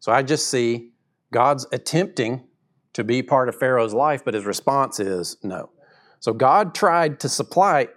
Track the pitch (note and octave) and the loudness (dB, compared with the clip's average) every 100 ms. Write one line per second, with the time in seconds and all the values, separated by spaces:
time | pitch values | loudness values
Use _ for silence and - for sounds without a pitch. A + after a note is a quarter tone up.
0 | - A#2+ C3+ D3+ - C3 A#2 A#2 A#2 _ | 0 0 2 -2 0 0 0 -2 -8 _
1 | _ _ _ A#2+ B2+ C#3 B2+ C3 - D#3+ | _ _ _ 0 2 0 -4 -8 -4 -2
2 | G3 - A#2 B2+ - _ _ _ _ - | -2 -2 -4 -4 -12 _ _ _ _ -8
3 | A2 B2 B2+ C#3 B2+ - C3 B2+ A2+ G#2+ | -2 -2 2 0 0 0 0 2 2 0
4 | D3 C#3 - G#2+ G2+ F#2+ - C#3 C3 - | 0 0 -4 -4 -4 -4 0 0 0 -2
5 | G2 F#2 E2+ - G2+ F2+ - _ _ _ | -4 -4 -6 -8 -10 -10 -12 _ _ _
6 | _ _ - A2+ C3 F3 G3+ - G3+ E3+ | _ _ -6 0 4 4 2 0 2 2
7 | D#3+ C#3+ C#3+ - - F3 G3 D3+ B2 | 0 -2 -6 -4 -2 2 4 4 0